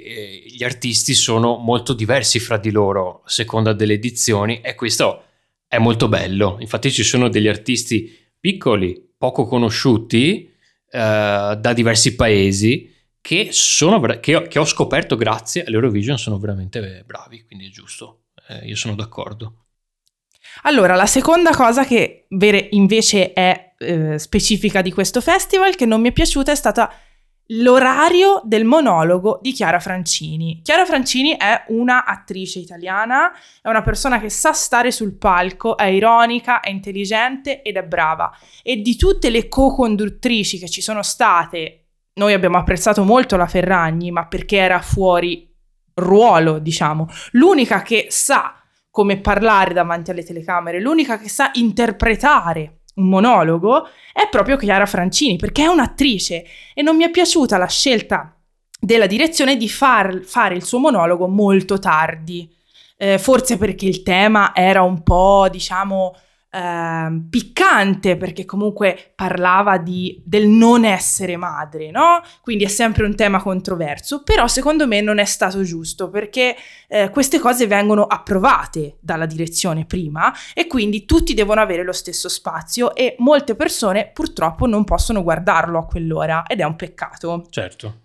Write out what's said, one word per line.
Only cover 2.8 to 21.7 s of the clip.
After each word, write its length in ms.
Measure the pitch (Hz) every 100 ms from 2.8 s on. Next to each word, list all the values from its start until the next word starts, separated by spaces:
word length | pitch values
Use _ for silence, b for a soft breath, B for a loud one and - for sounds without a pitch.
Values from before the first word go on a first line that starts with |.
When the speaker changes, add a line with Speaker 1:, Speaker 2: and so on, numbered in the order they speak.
| 98 98 92 - -
Speaker 1:
a 40 |
seconda 420 | - 113 110 110
delle 200 | 104 104
edizioni, 640 | 104 120 117 - 101 107 113
e 140 | 120 -
questo 480 | 117 - 110 - b b b b _
è 120 | 117
molto 320 | 117 113 120
bello. 480 | 95 90 98 101 92
Infatti 320 | - 113 139
ci 120 | -
sono 260 | - 131 123
degli 180 | 107 107
artisti 640 | 101 - 120 - 110 - B B B
piccoli, 640 | 180 190 139 104 92 80 - _
poco 280 | 127 - 113
conosciuti, 1000 | 123 117 113 139 110 - 117 143 214 - b b b _
eh, 680 | 127 110 107 104 101 101 107
da 160 | 120
diversi 420 | 120 117 110 113 107
paesi, 760 | 117 101 98 98 107 139 - b b _
che 300 | - 170 214
sono 480 | - - - 156 214
vera-, 200 | 113 117
che 160 | - 160
ho, 60 |
che 140 | - 147
ho 60 | 156
scoperto 500 | - 143 143 170 117
grazie 460 | 110 110 - - -
all'Eurovision, 520 | 110 123 101 107 131
sono 220 | - 101
veramente 640 | 104 95 92 120 98 92 -
bravi, 380 | 107 - 113
quindi 240 | _ 101 98
è 20 |
giusto. 540 | 104 98 - 113 _ _ _ -
Eh, 180 | 110 113
io 100 | 110
sono 180 | 117 98
d'accordo. 600 | 110 - - 104 110 - _ _ _ _ _ _ _ _ B B
Speaker 2:
Allora, 320 | - 277 180 185
la 100 | 208
seconda 460 | 262 285 339 330
cosa 340 | 285 233